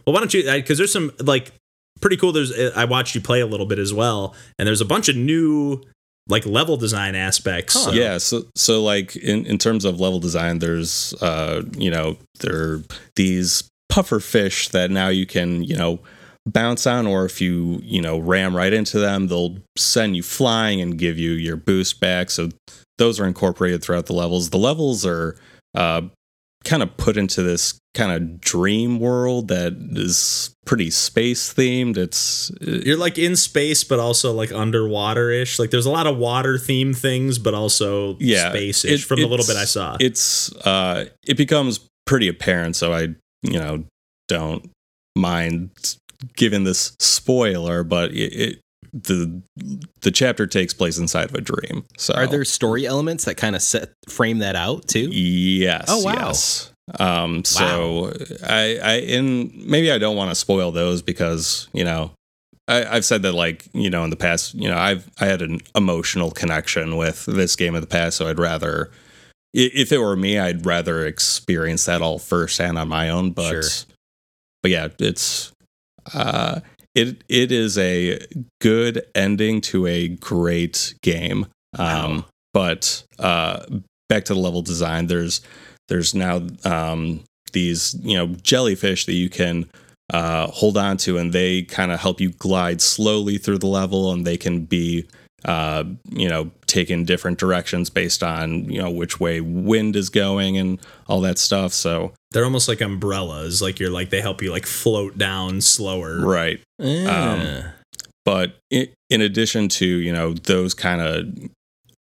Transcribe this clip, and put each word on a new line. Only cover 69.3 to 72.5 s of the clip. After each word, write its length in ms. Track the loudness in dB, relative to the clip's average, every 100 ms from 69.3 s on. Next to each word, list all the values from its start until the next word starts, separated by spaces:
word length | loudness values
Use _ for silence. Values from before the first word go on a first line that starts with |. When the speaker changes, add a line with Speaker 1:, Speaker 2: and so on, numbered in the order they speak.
| _ _ 2
Speaker 3:
i-, 140 | 2
if 160 | 4 2
it 60 | 4
were 160 | 2 2
me, 220 | 2 2
I'd 260 | 0 0
rather 400 | 0 0 0 -2
experience 800 | -2 -2 -2 -2 0 0 0 -2 0
that 140 | 0
all 180 | 0 -2
firsthand 580 | -2 0 0